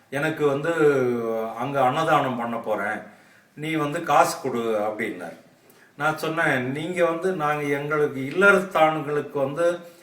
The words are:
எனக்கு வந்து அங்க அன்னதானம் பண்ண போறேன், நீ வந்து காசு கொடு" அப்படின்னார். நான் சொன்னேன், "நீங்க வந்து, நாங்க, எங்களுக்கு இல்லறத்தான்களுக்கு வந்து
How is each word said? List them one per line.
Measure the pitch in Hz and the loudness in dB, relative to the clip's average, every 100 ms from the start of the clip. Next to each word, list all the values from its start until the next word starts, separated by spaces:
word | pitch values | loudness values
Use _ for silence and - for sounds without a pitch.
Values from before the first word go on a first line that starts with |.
| - | -10
எனக்கு | 139 156 151 147 | -4 -4 0 0
வந்து | 139 160 160 151 135 123 120 113 113 113 113 | 0 -2 4 4 4 2 0 -2 -4 -4 -6
அங்க | 135 139 | -4 2
அன்னதானம் | 127 151 160 147 135 120 | 2 2 2 2 2 -2
பண்ண | 117 113 | -6 -6
போறேன், | 110 101 104 104 - - _ _ _ | -4 -2 -2 -6 -10 -20 _ _ _
நீ | - 156 | -10 -4
வந்து | 160 147 - | -2 -2 -4
காசு | - 147 170 - | 2 4 4 2
கொடு" | 131 120 | -4 -2
அப்படின்னார். | 113 107 104 107 107 90 87 - - _ _ _ _ - | -2 0 -2 -2 -6 -6 -12 -14 -20 _ _ _ _ -4
நான் | 151 156 | -2 -2
சொன்னேன், | 160 160 160 131 123 | -4 0 0 0 -2
"நீங்க | 147 165 175 | -4 -4 0
வந்து, | 170 165 185 | 0 2 -2
நாங்க, | 160 147 147 | -2 -2 -2
எங்களுக்கு | 143 143 147 151 143 131 | -2 -2 -2 0 0 -2
இல்லறத்தான்களுக்கு | 135 170 202 190 190 165 156 156 143 147 135 | -6 4 6 6 2 4 4 2 -2 -4 -4
வந்து | 143 135 151 170 175 - - | -2 -2 0 0 0 -10 -20